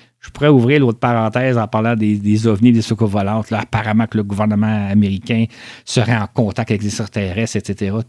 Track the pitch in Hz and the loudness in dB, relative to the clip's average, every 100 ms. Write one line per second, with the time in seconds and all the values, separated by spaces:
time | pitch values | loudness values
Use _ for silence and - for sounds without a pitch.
0 | _ _ - - 147 135 117 147 123 110 | _ _ -20 -2 4 4 4 4 2 0
1 | 123 117 110 123 131 120 107 110 113 113 | 0 0 0 0 0 0 0 0 0 0
2 | 107 104 104 107 113 101 123 113 - 107 | 0 0 0 2 2 4 4 4 0 -2
3 | 107 101 98 110 107 104 - 110 110 110 | 0 0 -2 -4 -4 -6 -2 -4 0 0
4 | 113 107 101 101 107 104 107 107 101 101 | 0 -2 -4 -2 0 0 0 0 2 2
5 | 101 98 - 113 113 - - - - 127 | 2 -2 -2 -2 -2 -6 -20 -20 -4 0
6 | 113 117 101 - 104 90 117 104 101 - | 0 0 -2 -2 -2 -2 -2 -2 -2 -6
7 | 104 107 95 95 113 101 - 98 98 110 | -6 -6 -4 -4 -4 -4 -6 -6 -4 -4